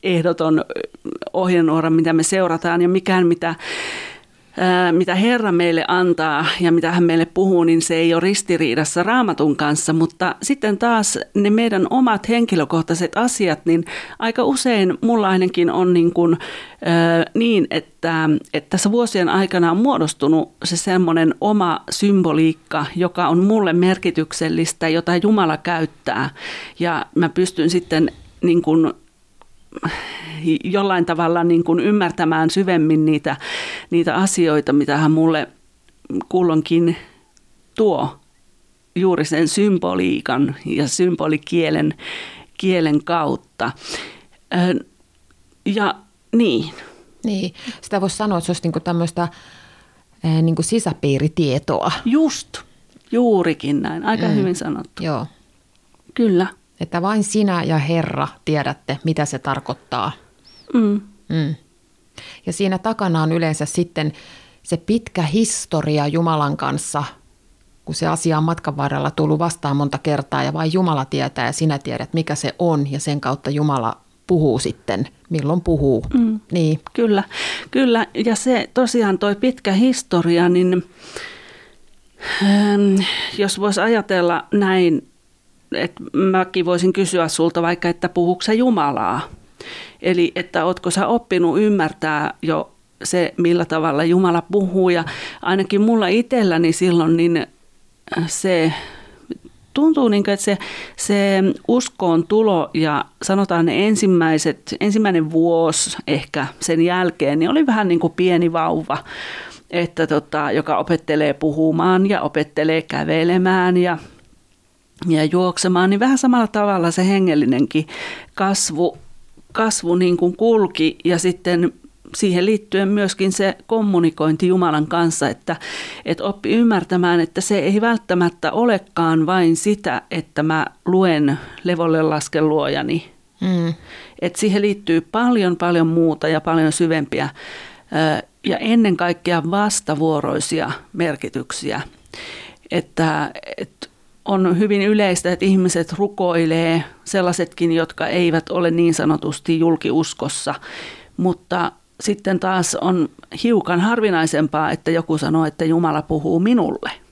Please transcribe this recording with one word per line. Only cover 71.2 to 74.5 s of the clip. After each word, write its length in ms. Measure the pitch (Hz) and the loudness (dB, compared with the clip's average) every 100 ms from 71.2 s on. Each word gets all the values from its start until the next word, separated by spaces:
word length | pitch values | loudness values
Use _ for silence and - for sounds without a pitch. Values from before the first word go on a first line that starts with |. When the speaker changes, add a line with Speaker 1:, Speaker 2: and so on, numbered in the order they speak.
| 135 - 120 | -4 -4 -6
Speaker 2:
ja 60 | |
sinä 260 | - 160 143 | -2 -2 -2
tiedät, 340 | - 120 - | -6 -8 -6
mikä 220 | 165 160 147 | -4 -4 -4
se 200 | 139 - | -6 -2
on 320 | 175 151 139 | 0 0 -2
ja 80 | 156 | -4
sen 220 | 151 147 | -4 -4
kautta 280 | 139 139 - | -4 -6 -4
Jumala 480 | 147 151 139 113 - _ _ - | -2 0 0 -4 -6 _ _ -2
puhuu 320 | 180 151 | 2 2